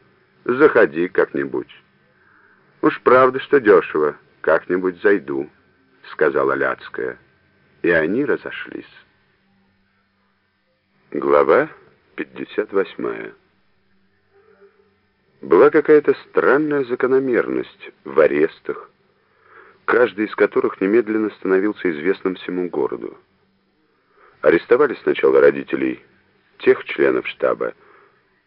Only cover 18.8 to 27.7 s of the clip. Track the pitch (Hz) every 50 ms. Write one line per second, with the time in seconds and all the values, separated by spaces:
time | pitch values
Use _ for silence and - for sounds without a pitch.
18.8 | - - _ _ _ _ _ _ _ _ _ _ _ _ _ - - - _ _
19.8 | _ - - 113 123 110 95 101 107 98 - - 104 101 - - - 113 - -
20.8 | 95 95 104 120 110 104 110 110 110 104 - - - 95 95 95 98 107 104 -
21.8 | - 90 80 73 76 92 95 - - 95 92 - - - 90 90 90 85 - 76
22.8 | 65 62 62 58 55 - - - _ _ _ _ _ _ _ _ _ _ _ _
23.8 | _ _ _ _ _ _ _ _ _ _ _ _ - 78 82 85 - - 120 127
24.8 | 147 127 98 - - - 69 - - 69 65 67 67 71 69 69 65 - - 65
25.8 | 65 65 62 - - _ _ _ _ _ _ _ _ _ _ - - 127 127 -
26.8 | - - - - 69 67 64 62 - - - - - 64 60 57 58 57